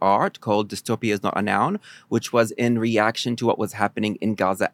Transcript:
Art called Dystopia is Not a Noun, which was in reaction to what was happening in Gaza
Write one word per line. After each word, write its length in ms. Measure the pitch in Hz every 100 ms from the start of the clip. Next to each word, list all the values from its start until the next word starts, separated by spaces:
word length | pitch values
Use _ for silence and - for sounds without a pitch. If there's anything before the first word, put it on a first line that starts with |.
Art 380 | 98 101 180 -
called 280 | - 104 104
Dystopia 440 | 101 - 113 117
is 100 | 104
Not 120 | 104 -
a 60 |
Noun, 360 | 104 98 127 202 - - -
which 240 | 113 -
was 180 | 120 113
in 260 | - 120 117
reaction 580 | 113 110 107 117 127 120
to 80 |
what 140 | 117 -
was 160 | 107
happening 400 | 104 101 - 107 101
in 120 | 110
Gaza 360 | 107 95 95 101